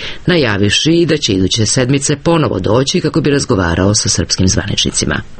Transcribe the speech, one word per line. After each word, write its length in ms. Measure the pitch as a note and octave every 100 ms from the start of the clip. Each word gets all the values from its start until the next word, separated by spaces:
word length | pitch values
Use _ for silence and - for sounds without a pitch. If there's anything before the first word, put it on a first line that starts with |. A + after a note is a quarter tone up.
| - - -
najavivši 640 | F3+ A#2+ G2+ G#2 - D3+
i 160 | E3+ E3+
da 100 | D#3
će 160 | -
iduće 340 | F#2+ F#2 - G#2+
sedmice 500 | - B2+ C#3 C#3 C#3+
ponovo 420 | E3 E3 B2+ G2
doći 420 | F#2 A#2 C3+ F3+
kako 200 | D3 D#3
bi 100 | D3
razgovarao 640 | C#3+ C3+ G#2 E2+ F2+ F#2+
sa 140 | G#2 -
srpskim 400 | - E2 - F#2
zvaničnicima. 720 | F2 - - - - D2+ C#2+ - -